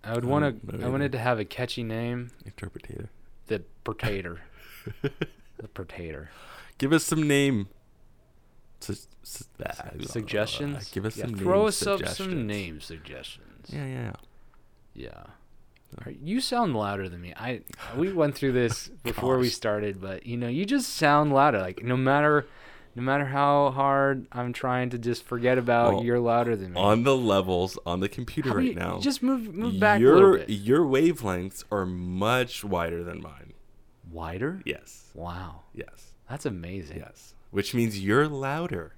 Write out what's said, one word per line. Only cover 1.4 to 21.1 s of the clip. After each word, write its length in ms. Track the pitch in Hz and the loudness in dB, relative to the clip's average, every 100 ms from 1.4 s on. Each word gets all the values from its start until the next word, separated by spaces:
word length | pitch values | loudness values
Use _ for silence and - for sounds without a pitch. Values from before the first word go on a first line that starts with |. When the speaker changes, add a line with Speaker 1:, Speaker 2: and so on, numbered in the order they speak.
Speaker 1:
catchy 380 | 101 - 123 - | -2 -6 -6 -6
name. 480 | 117 110 120 120 123 - | -6 -4 -4 -6 -10 -14
Speaker 2:
Interpretator. 640 | - - 95 - - - - - - - - | -20 -14 -14 -14 -16 -14 -14 -16 -20 -20 -6
Speaker 1:
The 160 | 107 82 - | -6 -6 -10
Pertator. 540 | - 110 117 98 87 87 | -8 -4 -4 -4 -6 -12
Speaker 2:
<laughs> 40 | - - - - - - 139 - - - - - | -16 -20 -20 -18 -16 -8 -8 -6 -10 -10 -20 -18
Speaker 1:
The 100 | 107 | -16
Pertator. 600 | - 87 - 85 73 78 - - - - - | -14 -14 -12 -12 -12 -14 -20 -20 -20 -20 -6
Speaker 2:
Give 140 | 135 | 2
us 120 | 160 | 2
some 240 | - 160 151 | 2 0 4
name 400 | 143 139 120 98 - _ _ - _ _ _ _ - - - | 4 4 0 -4 -14 _ _ -20 _ _ _ _ -20 -20 -18
su-, 160 | - 98 - - | -12 -12 -12 -20
su-, 220 | - - - - | -16 -16 -16 -12
uh, 80 | - - - - | -12 -10 -12 -10
Speaker 1:
Suggestions? 920 | - 117 107 107 110 - 143 139 101 | -6 -6 -2 -2 -2 -2 -4 -6 -6
Speaker 2:
give 140 | - | -4
us 120 | 196 - | -4 -4
Speaker 1:
Yeah, 100 | 165 | -6
Speaker 2:
some 100 | 107 | -2
Speaker 1:
throw 220 | 190 190 | 2 4
Speaker 2:
name 80 | 214 | 4
Speaker 1:
us 140 | - | 2
up 40 | 202 | -2
some 120 | 196 | -2
Speaker 2:
suggestions. 360 | 185 165 190 175 110 | -2 -4 -4 -4 -2
Speaker 1:
name 340 | 104 90 78 | -4 -6 -10
suggestions. 880 | - 80 73 65 - - - - - | -14 -16 -14 -16 -16 -18 -20 -20 -12
Speaker 2:
Yeah, 180 | 139 139 | -10 -8
yeah, 160 | 131 | -8
yeah. 100 | 110 92 - - - - - _ - | -8 -10 -18 -20 -20 -20 -20 _ -20
Speaker 1:
Yeah. 280 | - 62 50 - - - - - _ _ | -16 -16 -16 -20 -20 -20 -20 -20 _ _
Speaker 2:
So. 60 | - - | -16 -14
Speaker 1:
Are, 40 | |
you 300 | - 151 233 | -12 -4 -4
sound 340 | 262 240 220 117 | -2 0 0 0
louder 320 | 104 101 95 | -2 -4 -6
than 120 | 87 | -8
me. 120 | 87 - | -14 -10
I, 240 | 117 120 - - - 123 | -8 -8 -10 -16 -10 -4
we 160 | 185 | -2
went 220 | 185 147 | 2 0
through 180 | 127 135 | 2 0
this 360 | 127 117 107 - | 2 2 -2 -10
Speaker 2:
<laughs> 140 | - | -10
Speaker 1:
before 340 | 117 117 123 131 | -8 -2 2 2
we 80 | 123 | 2
Speaker 2:
Gosh. 80 | |
Speaker 1:
started, 460 | - 113 104 104 95 | 0 -2 -2 -2 -6
but, 260 | 95 92 - | -10 -10 -8
you 100 | 120 | -6
know, 120 | 120 | -4
you 160 | 131 196 | -2 0
just 280 | 277 240 | -2 -2
sound 380 | - 151 | 0 4